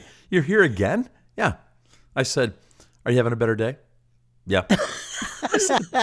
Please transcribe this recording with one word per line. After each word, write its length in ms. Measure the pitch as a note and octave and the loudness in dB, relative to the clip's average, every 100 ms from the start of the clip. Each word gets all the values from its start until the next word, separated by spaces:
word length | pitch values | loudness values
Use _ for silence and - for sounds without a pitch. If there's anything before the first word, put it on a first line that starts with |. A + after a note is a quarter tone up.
| - - _ | -6 -20 _
"You're 120 | F3+ | 0
here 200 | C#3+ G#3+ | 2 4
again?" 460 | E3 F#2+ G2 G#3 B3+ _ _ - | 2 2 0 0 -4 _ _ -4
"Yeah." 180 | G#3+ - _ _ _ _ _ | -4 -4 _ _ _ _ _
I 80 | C3+ | -4
said, 320 | C3 C#3 A#2 - _ _ _ _ | -2 0 -2 -4 _ _ _ _
"Are 60 | A#2+ | 0
you 40 | B2 | 2
having 140 | A#2 | 2
a 40 | A2+ | 0
better 200 | A2+ A2 | 0 0
day?" 220 | A2+ C3+ _ _ _ _ _ _ F#2 | -2 -6 _ _ _ _ _ _ -2
"Yeah." 180 | F#2+ - | 0 2
<laughs> 40 | |
I 880 | G3 - - - - - - - - | 0 0 -8 -12 -12 -12 -8 -2 0
said, 220 | F#4+ B3+ F3+ B3+ | 2 0 0 0